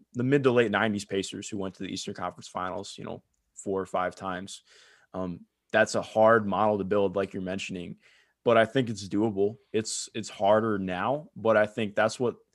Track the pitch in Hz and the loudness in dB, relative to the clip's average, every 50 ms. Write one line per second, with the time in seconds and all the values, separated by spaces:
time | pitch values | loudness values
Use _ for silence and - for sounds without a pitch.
0 | - _ - 120 123 131 139 147 127 131 120 123 117 104 101 98 110 113 101 101 | -16 _ -6 -4 0 2 2 4 4 4 6 6 4 4 4 2 2 2 0 -2
1 | 101 - 98 98 92 - - 98 101 - 110 98 95 95 90 - 98 92 92 92 | -4 -4 -4 -4 -4 -4 -8 -12 -12 -10 -8 -8 -8 -8 -8 -10 -10 -10 -10 -10
2 | - 101 98 - 92 90 - - - - - 92 90 92 90 92 98 - - - | -10 -10 -10 -8 -8 -8 -8 -10 -16 -12 -8 -8 -6 -6 -6 -8 -10 -12 -14 -14
3 | - - 92 - - _ _ _ _ _ _ - - 101 95 95 92 - - 95 | -12 -12 -12 -12 -14 _ _ _ _ _ _ -12 -6 -4 -4 -4 -4 -2 -2 -2
4 | 90 90 85 - 98 95 90 90 95 92 - - _ _ _ - _ _ _ _ | -2 -2 -4 -6 -8 -8 -6 -8 -8 -12 -16 -18 _ _ _ -20 _ _ _ _
5 | _ _ - 92 92 90 87 - - _ _ _ _ _ - 110 110 - - 107 | _ _ -10 -8 -6 -6 -8 -10 -14 _ _ _ _ _ 2 2 4 4 2 -2
6 | 87 - - 110 110 110 113 113 104 98 92 95 107 110 107 101 95 92 101 104 | -4 0 4 6 8 8 8 6 4 2 0 2 2 2 2 0 0 0 2 2
7 | 98 95 90 98 98 98 - 101 92 90 95 98 - - 92 90 87 92 - - | 2 2 0 -2 -4 -4 -6 -8 -6 -6 -6 -6 -8 -8 -10 -10 -10 -12 -14 -16
8 | _ _ _ _ _ _ _ _ - 120 117 113 110 107 - 135 123 113 110 95 | _ _ _ _ _ _ _ _ 0 4 6 6 4 4 2 0 -2 -2 -4 -8
9 | 101 92 101 101 110 113 98 95 101 104 117 - _ _ - 110 107 - - - | -8 -6 -2 0 0 0 0 0 0 -2 -2 -6 _ _ -4 -4 -4 -4 -6 -10
10 | - - - 113 101 - - - 98 98 107 110 113 113 104 98 95 92 90 90 | -10 -10 -10 -10 -12 -10 -6 0 2 4 4 4 4 2 0 -2 -2 -4 -4 -2
11 | 95 117 139 151 160 - _ - 101 113 110 107 107 104 - 120 110 98 101 107 | -2 -2 -4 -4 -8 -12 _ -2 0 4 4 4 4 2 0 -4 -6 -2 0 0
12 | 107 110 - - 123 117 98 - _ _ _ | 0 0 0 -2 -2 -4 -4 -6 _ _ _